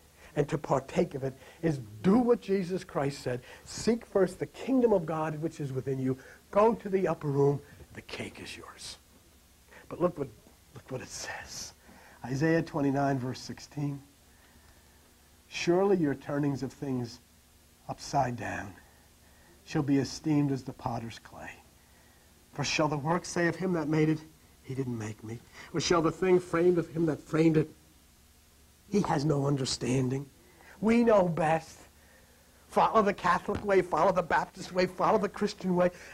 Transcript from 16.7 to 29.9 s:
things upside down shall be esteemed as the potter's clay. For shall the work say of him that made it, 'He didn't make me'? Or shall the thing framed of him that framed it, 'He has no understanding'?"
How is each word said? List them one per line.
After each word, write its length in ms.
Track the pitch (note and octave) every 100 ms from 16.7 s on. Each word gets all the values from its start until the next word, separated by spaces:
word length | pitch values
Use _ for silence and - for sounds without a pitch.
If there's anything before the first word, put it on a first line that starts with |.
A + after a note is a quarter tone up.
things 480 | - C#3+ B2+ A#2 - _ _ _ _ _ _ -
upside 480 | - - D3 B2+ A#2
down 360 | F#2+ F#2 F#2+ - - - _ _ - - - - -
shall 180 | D#3
be 140 | C#3 C#3
esteemed 540 | C3 - D#3 D3 C#3+
as 120 | C3+
the 100 | A#2+
potter's 460 | - C3 A#2 A2+ -
clay. 320 | - - - - - _ _ - - _ _ _ _
For 100 | -
shall 240 | C3+ - D3+
the 100 | D3
work 280 | C#3 F3 -
say 220 | F3+ E3+
of 100 | E3
him 160 | F#3+
that 160 | E3+ D3
made 180 | D#3 D#3
it, 160 | D#3 - - _ _
'He 120 | - C3
didn't 220 | B2+ A#2
make 280 | G#2+ A2 G#2+
me'? 160 | A#2 - - -
Or 80 | E3
shall 200 | - F3
the 100 | D#3+
thing 280 | D#3 F#3 F3+
framed 380 | F3+ E3 F3+ E3+
of 100 | -
him 180 | D#3+ E3
that 140 | C#3
framed 360 | - D#3 E3 D#3
it, 120 | - - - - _ _ _ _ _ _ _ _ -
'He 120 | G3+
has 240 | - D#3+ D3
no 200 | C#3+ C#3
understanding'?" 840 | C#3+ C3 - A#2+